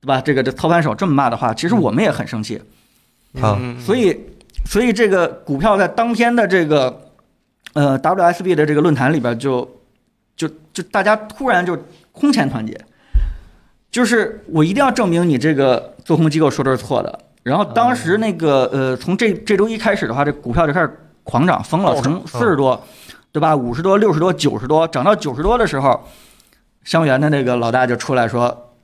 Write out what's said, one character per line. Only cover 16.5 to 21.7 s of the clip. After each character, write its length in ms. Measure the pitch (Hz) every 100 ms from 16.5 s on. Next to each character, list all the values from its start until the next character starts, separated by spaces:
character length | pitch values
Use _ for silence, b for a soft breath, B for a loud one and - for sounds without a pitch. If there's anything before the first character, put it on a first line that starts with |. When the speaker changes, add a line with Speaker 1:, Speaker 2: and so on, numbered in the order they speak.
Speaker 1:
说 140 | -
的 120 | 135 127
是 60 |
错 180 | - 127
的。 160 | - - _ _
然 120 | 120 147
后 80 |
当 300 | 202 - 240
时 240 | 240 - 202
那 140 | 220
个， 320 | 170 160 139
Speaker 2:
啊。 40 | 127
Speaker 1:
呃， 240 | 139 131 127
从 200 | - 196
这， 160 | 226
这 240 | 180 - 202
周 120 | 214
一 100 | 226
开 160 | 220
始 140 | 202 131
的 60 |
话， 100 | 120
这 80 | 143
股 200 | 139 123
票 140 | 117 160
就 60 |
开 80 | 151
始 180 | 156 - - _
狂 240 | - - 175
涨， 160 | 151
疯 200 | -